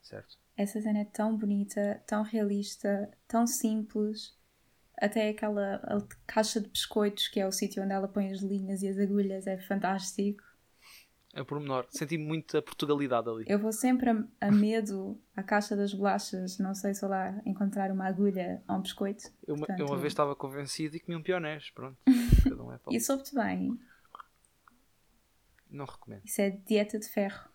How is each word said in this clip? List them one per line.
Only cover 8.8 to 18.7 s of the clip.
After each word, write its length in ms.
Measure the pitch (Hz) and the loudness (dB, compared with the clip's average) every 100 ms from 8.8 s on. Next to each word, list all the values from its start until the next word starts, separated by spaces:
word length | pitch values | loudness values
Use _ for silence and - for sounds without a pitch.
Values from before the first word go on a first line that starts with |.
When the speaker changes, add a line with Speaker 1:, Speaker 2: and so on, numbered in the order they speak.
Speaker 2:
e 60 | 196 | -2
as 100 | 196 | 2
agulhas, 480 | 202 202 196 190 190 | 2 4 2 0 -4
é 100 | 190 | -6
fantástico. 840 | - 196 190 190 185 - 202 202 - _ _ _ - - _ _ _ | -2 0 2 0 -2 -2 -2 -2 -12 _ _ _ -20 -20 _ _ _
Speaker 1:
É 80 | - | -12
o 60 | 135 | -6
pormenor. 400 | 143 147 131 - | -6 -2 -4 -4
Senti 300 | - 151 160 | -6 -4 -4
muita 420 | 151 160 - 156 | -2 -6 0 -2
Portugalidade 680 | 147 - 147 147 139 120 113 | -2 -6 0 2 4 2 0
ali. 160 | 113 110 | -6 0
Speaker 2:
Eu 100 | 202 | 2
vou 140 | 220 | 2
sempre 380 | 220 254 254 240 | 0 2 4 4
a, 140 | 220 214 _ | 2 0 _
a 80 | 202 | 4
medo 680 | 208 208 226 208 196 196 214 _ | 6 6 2 0 -4 -6 -10 _
à 80 | - | -10
caixa 320 | 190 208 208 | 0 0 2
das 180 | 202 202 | 0 0
bolachas, 640 | 196 196 196 - 185 185 185 | 0 0 0 -2 -6 -6 -4
não 160 | 190 | -4
sei 200 | 196 202 | -2 -2
se 100 | 202 196 | -2 -2
lá 340 | 190 190 196 214 | -2 -2 -4 -4
encontrar 440 | 196 196 202 190 | 0 0 0 -2
uma 140 | 190 190 | 0 -2
agulha 560 | 185 202 185 180 185 | 2 2 2 -4 -6
ou 80 | - | -4